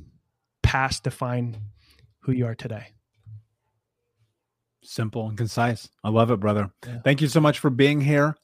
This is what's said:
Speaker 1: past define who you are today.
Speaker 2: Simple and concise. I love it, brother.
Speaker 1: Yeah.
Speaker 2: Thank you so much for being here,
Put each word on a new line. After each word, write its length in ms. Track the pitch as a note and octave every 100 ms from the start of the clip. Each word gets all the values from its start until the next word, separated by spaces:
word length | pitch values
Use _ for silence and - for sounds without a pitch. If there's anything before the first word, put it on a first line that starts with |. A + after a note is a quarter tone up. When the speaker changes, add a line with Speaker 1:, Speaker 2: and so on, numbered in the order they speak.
| - _ _ _ _ _
Speaker 1:
past 400 | - C3+ C3 -
define 540 | C3+ - B2 B2 A#2+ G#2+ G#2 - _ _ _ _
who 100 | -
you 140 | B2+ A#2
are 100 | A2+
today. 320 | A2+ G#2+ - _ _ _ - - _ _ _ _ _ _ _ _ _ _ _ _ _ _
Speaker 2:
Simple 460 | - - A2 A#2 A2
and 100 | G#2+
concise. 520 | A2+ - A#2+ A#2 - _ G#2+
I 40 |
love 220 | A2+ A2+
it, 80 | A2
brother. 320 | G#2 G#2 G2+ _ A#2+
Speaker 1:
Yeah. 140 | A#2+
Speaker 2:
Thank 160 | C3+ C#3+
you 60 | D3+
so 140 | E3
much 180 | D3+ C#3+
for 100 | C#3
being 300 | B2 C#3 D3
here, 380 | C#3+ D3 D3 D3+